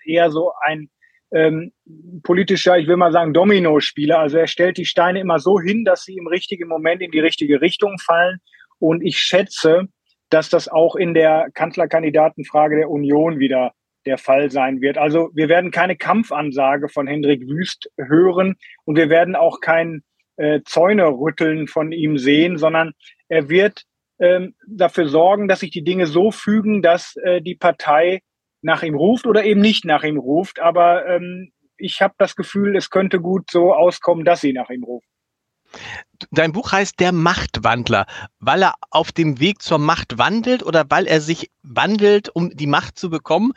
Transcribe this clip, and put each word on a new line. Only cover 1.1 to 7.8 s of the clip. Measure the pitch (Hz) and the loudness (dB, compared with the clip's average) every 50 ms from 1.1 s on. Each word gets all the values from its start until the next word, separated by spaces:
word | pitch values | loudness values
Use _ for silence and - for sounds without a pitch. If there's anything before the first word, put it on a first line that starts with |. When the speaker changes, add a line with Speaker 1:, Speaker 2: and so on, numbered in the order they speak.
| _ _ _ - - | _ _ _ -4 0
Speaker 1:
ähm, | 160 160 160 160 156 170 - - _ _ - 160 - 165 175 175 170 - | 0 2 2 0 -2 -6 -10 -14 _ _ -20 -20 -20 -20 -20 -20 -8 -2
politischer, | - 175 180 196 - 196 165 - 185 180 180 | -2 0 0 0 0 0 0 4 4 4 4
ich | 160 147 | 4 2
will | 175 175 | 2 2
mal | 180 170 | 2 2
sagen, | 156 170 170 160 143 | 2 2 0 2 2
Dominospieler. | 165 185 208 208 196 175 160 151 147 139 - - - 147 151 165 160 | 2 4 4 4 4 4 4 2 2 0 -2 -4 -4 0 0 2 2
Also | 156 147 143 165 | 2 2 2 0
er | 160 147 | 0 0
stellt | - - 170 180 175 - | 0 0 0 0 0 -2
die | 170 | -6
Steine | - - - 170 175 180 196 | -4 0 0 2 2 0 -2
immer | 190 180 170 156 | -2 -2 -2 0
so | 135 180 196 190 | 2 2 2 2
hin, | 165 180 208 226 226 | 2 0 -2 -2 0
dass | 196 180 175 - | 0 0 0 -2
sie | - 190 | -8 -14
im | 185 170 160 | -12 -8 -6
richtigen | 170 185 - - 208 175 170 165 | -6 -6 -6 -6 -10 -10 -8 -6
Moment | 160 160 156 165 175 185 | -6 -4 -2 -2 -2 -2
in | 185 170 | -4 -4
die | 160 156 | -2 0
richtige | 156 160 - - 165 143 147 131 | 0 0 0 -2 0 0 2 2
Richtung | 147 180 - - | 2 0 -2 0